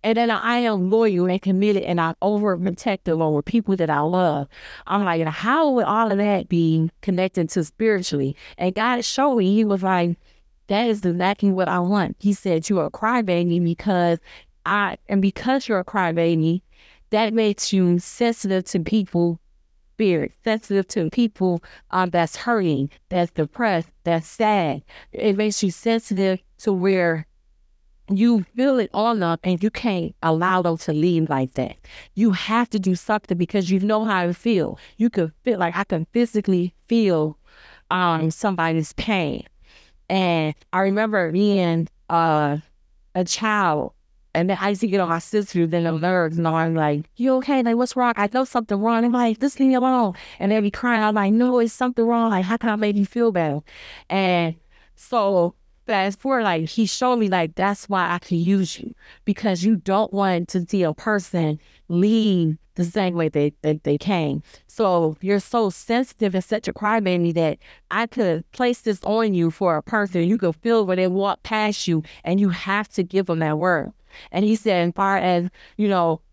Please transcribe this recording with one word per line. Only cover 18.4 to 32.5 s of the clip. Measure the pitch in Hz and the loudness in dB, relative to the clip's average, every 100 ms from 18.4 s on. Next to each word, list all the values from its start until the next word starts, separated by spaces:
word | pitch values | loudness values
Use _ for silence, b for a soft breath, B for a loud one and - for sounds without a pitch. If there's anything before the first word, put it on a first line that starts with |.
| 196 190 185 | -2 -2 0
to | 185 | -4
people | 160 220 190 175 170 165 _ _ _ _ _ - | 0 -2 0 0 0 -2 _ _ _ _ _ -2
spirit, | 220 170 139 _ | 0 0 -2 _
sensitive | - 220 - 196 190 | -4 -4 0 -2 -2
to | - 165 | -2 -2
people, | - 233 - 185 170 B B B | 0 -2 0 -2 -2 B B B
um, | 185 180 | -2 0
that's | 175 165 - | 0 -2 -4
hurting, | - 233 180 139 139 b _ | -2 0 2 0 -2 b _
that's | 180 175 | -2 -2
depressed, | - 151 - 233 175 165 _ | -2 -4 -2 0 0 -4 _
that's | 175 165 160 | -2 -2 -2
sad. | - 214 208 165 139 - B B | -2 0 2 0 -4 -10 B B
It | - 214 196 | -4 -2 0
makes | 214 202 | -2 0
you | 196 | -2
sensitive | - 226 226 - 190 190 185 _ _ | -2 -2 -2 -2 0 0 0 _ _
to | - | -2
where | 190 185 190 170 165 160 _ _ _ _ _ _ _ - | 0 2 2 2 -2 -6 _ _ _ _ _ _ _ -6
you | 196 233 226 180 240 | 2 2 2 -2 -2
feel | 269 262 | 0 0
it | 208 | -2
all | 202 220 226 | -2 0 0
up | 175 165 | 0 -2
and | 180 180 | -2 -2
you | 208 | -2
can't | - 247 185 165 - | -2 -4 -2 -6 -4
allow | 165 160 180 185 | -2 0 2 0
them | 175 165 | 0 -2
to | - | -4
leave | 151 170 165 160 | 0 2 2 0
like | 135 131 - | -2 -2 -4
that. | 131 - B B B - | -6 -8 B B B 0
You | 220 | 0
have | 185 - | 0 -2